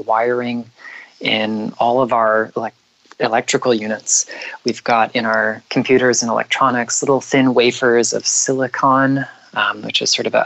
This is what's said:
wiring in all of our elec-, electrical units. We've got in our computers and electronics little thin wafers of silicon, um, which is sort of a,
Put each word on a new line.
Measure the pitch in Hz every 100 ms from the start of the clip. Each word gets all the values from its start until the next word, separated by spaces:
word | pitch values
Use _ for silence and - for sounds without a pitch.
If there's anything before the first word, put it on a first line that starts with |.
| 107
wiring | 110 120 123 123 120 117 _ - - - _
in | - 110 107 110 107 -
all | 117 127
of | 120
our | 120 110 110 110 117
elec-, | 113 - _ _ _ -
electrical | 123 117 - 135 127
units. | 113 107 107 - - - - - -
We've | - - -
got | 117 110
in | 123 113
our | 110 110 110 -
computers | 139 117 127 127 113
and | 117
electronics | 113 - - 131 123 117 -
little | 139 135
thin | - 139 131 123
wafers | 120 120 123 117 113
of | 117 -
silicon, | - - 135 127 - 139 131 135 135 131 - _
um, | - 101 104
which | - -
is | 117
sort | - 110
of |
a, | 123